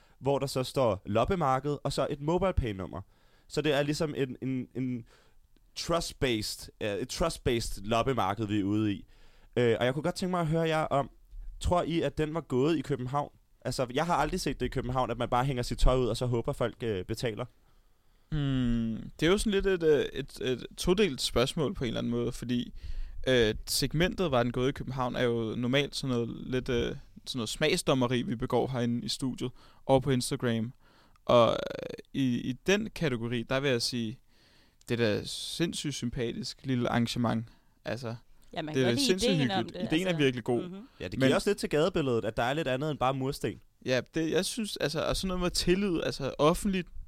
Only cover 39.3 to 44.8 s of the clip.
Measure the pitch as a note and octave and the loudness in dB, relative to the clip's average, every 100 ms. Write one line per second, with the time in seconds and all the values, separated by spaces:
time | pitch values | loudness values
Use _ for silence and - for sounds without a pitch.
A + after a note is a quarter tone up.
39.3 | E3+ C3 - - - - D#3 F#3 E3 C3+ | 2 2 0 -4 -6 -2 0 2 2 2
40.3 | B2 A2 A#2+ - F#3 A3 - F#2 G#2 C3 | 2 0 0 -2 -10 -16 -12 -8 2 4
41.3 | F3 G3+ G3+ G#3 D3 D3+ F3+ C#3 A#2 G2+ | 4 2 0 0 2 2 2 0 0 0
42.3 | A2+ A#2+ D3 C#3 B2+ D#3 C3+ B2+ C3+ C3 | 0 0 0 -2 -2 -2 0 0 0 -4
43.3 | D3 B2+ - - _ - B2+ - D#3+ D#3+ | -4 -6 -6 -14 _ -2 -2 0 -2 0
44.3 | D#3+ F#3+ - G#3 - | 0 0 -4 -6 -2